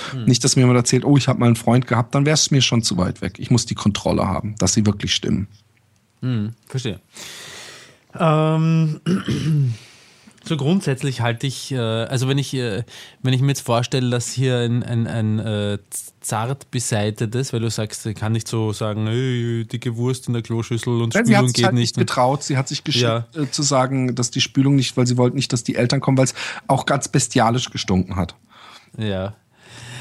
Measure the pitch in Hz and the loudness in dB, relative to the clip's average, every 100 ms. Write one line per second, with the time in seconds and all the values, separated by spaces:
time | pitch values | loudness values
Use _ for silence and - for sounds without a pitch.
0 | - 131 110 123 135 139 123 123 113 127 | -10 -2 2 2 4 4 4 4 4 2
1 | 120 143 127 123 120 117 - 120 127 113 | 4 4 4 2 4 4 4 2 4 0
2 | 113 143 143 156 - 139 - 120 113 92 | 0 0 2 2 4 2 4 2 0 0
3 | 92 - - - - 120 - - 107 101 | -2 -2 -8 -6 2 2 2 -2 -2 0
4 | - 82 95 90 107 107 92 - 107 104 | 0 0 0 -2 -4 -2 0 2 2 0
5 | - - - - 101 - _ _ _ _ | -2 -2 -2 -2 -4 -10 _ _ _ _
6 | _ - 127 117 104 117 _ 131 120 92 | _ -8 -4 -2 -4 -8 _ -6 -6 -8
7 | _ - - - - - - - - - | _ -20 -18 -16 -18 -18 -18 -20 -20 -20
8 | _ - 165 156 156 160 160 165 160 156 | _ 0 2 4 4 2 4 4 2 0
9 | - 190 - - 143 151 131 110 - - | -2 -2 -2 -2 0 2 2 -2 -10 -20
10 | - _ - _ - 156 131 190 170 131 | -20 _ -20 _ -6 -2 2 2 0 -2
11 | 143 120 120 117 139 - - 131 113 113 | -2 0 0 0 -4 -6 -6 -4 -2 -2
12 | 110 127 131 139 135 135 120 98 113 - | -2 -2 0 0 -2 -4 -4 -4 -8 -14
13 | - - 127 127 139 135 - 117 123 135 | -20 -6 0 2 2 0 0 0 2 -2
14 | 123 123 - - 131 123 117 120 - 120 | 0 -2 -4 -2 0 2 0 -2 -2 -2
15 | 113 113 110 110 110 104 101 101 - - | -2 -2 -2 -2 -2 -2 -2 -4 -8 -14
16 | - _ - 107 120 139 - 127 - 107 | -14 _ -6 -4 -4 -6 -6 -6 -2 0
17 | 107 104 110 120 135 117 113 110 107 - | -2 -2 -4 -2 -4 -2 -4 -4 -6 -6
18 | 117 101 107 110 - 117 107 101 110 107 | -8 -6 -2 -2 -2 -2 -2 -2 -4 -2
19 | 110 117 131 123 117 117 110 117 127 117 | -2 -2 -2 -2 -2 -4 -4 -6 -6 -2
20 | 123 127 - 117 110 113 113 117 - 117 | -2 -2 -2 -4 -2 -4 -2 -4 0 0
21 | 117 190 226 214 127 120 117 123 117 - | 2 2 6 6 6 4 2 2 0 0
22 | 117 - 123 143 - 135 135 147 - 123 | 0 2 2 2 -2 -2 -2 -6 -2 0
23 | 120 113 113 160 139 - 143 139 127 135 | 2 0 -4 -6 -4 -2 0 2 2 0
24 | 127 123 120 - - - 135 139 123 - | -2 -2 -2 -2 -2 2 4 4 2 2
25 | 123 123 123 135 - 123 - - 120 139 | 2 4 2 2 -2 -2 -2 0 2 2
26 | - 135 131 - - - - 135 - 139 | 2 2 2 0 -10 -10 -2 0 2 -2
27 | - 147 - 127 110 120 - - - 92 | 0 -2 0 2 2 2 -2 -8 0 0
28 | 90 95 87 - _ - - - _ - | 0 -2 -6 -8 _ -20 -20 -20 _ -8
29 | 107 95 95 110 _ _ - - - - | -4 -4 -6 -10 _ _ -20 -20 -18 -14